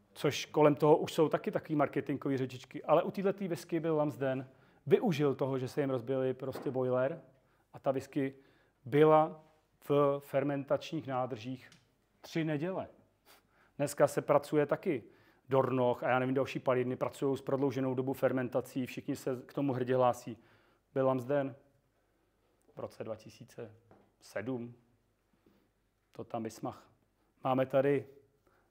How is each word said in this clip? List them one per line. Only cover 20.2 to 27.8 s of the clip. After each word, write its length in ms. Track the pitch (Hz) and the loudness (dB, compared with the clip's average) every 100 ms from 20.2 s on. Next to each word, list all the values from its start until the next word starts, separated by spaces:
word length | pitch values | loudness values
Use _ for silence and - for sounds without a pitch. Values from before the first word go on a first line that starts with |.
| - 110 _ _ _ _ _ | -6 -14 _ _ _ _ _
Byl 140 | 139 131 | 0 2
Lamsden 480 | 131 123 143 123 123 _ _ _ _ _ _ _ _ _ _ _ - | 0 0 -2 -2 -8 _ _ _ _ _ _ _ _ _ _ _ -12
v 40 | |
roce 240 | 113 - | -12 -10
dva 120 | 110 107 | -10 -10
tisíce 560 | 113 - 120 - 113 104 _ - _ _ | -14 -20 -20 -16 -16 -18 _ -20 _ _
sedm. 520 | - 107 110 123 120 120 _ _ _ _ _ _ _ _ _ _ _ _ _ | -12 -8 -6 -6 -8 -16 _ _ _ _ _ _ _ _ _ _ _ _ _
To 120 | - | -16
tam 200 | - 117 | -10 -8
vysmach. 460 | 113 - 127 - _ _ _ _ _ _ | -10 -10 -12 -12 _ _ _ _ _ _
Máme 220 | 135 131 131 | -2 0 2
tady 420 | 139 | 2